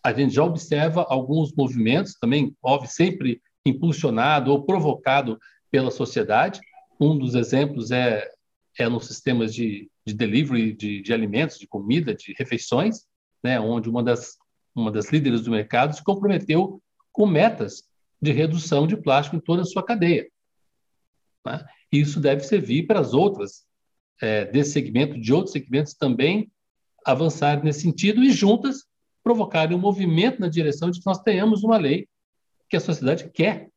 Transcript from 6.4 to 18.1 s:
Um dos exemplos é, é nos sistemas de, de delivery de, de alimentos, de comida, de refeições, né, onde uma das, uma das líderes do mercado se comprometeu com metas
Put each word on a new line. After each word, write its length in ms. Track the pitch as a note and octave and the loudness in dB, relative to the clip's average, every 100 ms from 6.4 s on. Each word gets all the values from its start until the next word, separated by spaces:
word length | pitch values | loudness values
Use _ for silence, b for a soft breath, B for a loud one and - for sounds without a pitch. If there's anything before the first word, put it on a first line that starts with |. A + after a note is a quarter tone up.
| F3+ - - - _ _ | 2 -4 -20 -20 _ _
Um 180 | D3 D3+ | 2 2
dos 180 | B2+ | 0
exemplos 560 | B2 A#2 C3 C#3+ C#3 A2 | -2 0 0 0 -4 -4
é, 380 | B2 B2 G#2+ G#2 _ _ _ _ - | 0 0 -2 -6 _ _ _ _ -4
é 100 | A#2+ | -2
nos 200 | A#2+ - | -2 -6
sistemas 460 | - C3+ A#2+ A2 | -6 -2 0 -2
de, 360 | A2 A2+ G2+ G2+ _ | -4 -6 -6 -14 _
de 80 | - | -10
delivery 600 | G#2+ A2+ A2+ D3 A#2+ A2+ | -4 0 0 2 0 -2
de, 280 | G#2 G#2 G2+ | -4 -8 -8
de 120 | G2 | -2
alimentos, 460 | A2+ G#2+ A2 D#3 - | -2 0 -2 -4 -6
de 80 | - | -12
comida, 480 | G2+ G2 D3+ D3 | -10 -2 -2 -2
de 180 | - - C#3+ | -8 -12 -10
refeições, 680 | C3+ A#2 - B2 G#3 A3 _ _ _ _ | -6 -6 -2 0 0 -4 _ _ _ _
né, 160 | B2 B2 | -2 -2
onde 300 | A2 A#2 A2 | -2 -2 -2
uma 120 | A#2+ | -2
das, 360 | A#2+ A2+ - - _ _ _ | 0 -2 -4 -20 _ _ _
uma 180 | - A2 | -4 -2
das 200 | G#2+ G2+ | -2 0
líderes 300 | D#3 C3+ A#2 | 0 2 0
do 100 | A2+ | 0
mercado 420 | A2 G#2+ B2 D3 | -2 0 0 0
se 100 | D3+ | -2
comprometeu 760 | - G3 G3+ F3+ - D#3+ G3 - _ _ _ | -4 0 0 0 0 0 0 -6 _ _ _
com 140 | - | 0
metas 580 | G#3 D#3 A3 A3 G#2 - _ _ _ | 4 4 4 2 -8 -10 _ _ _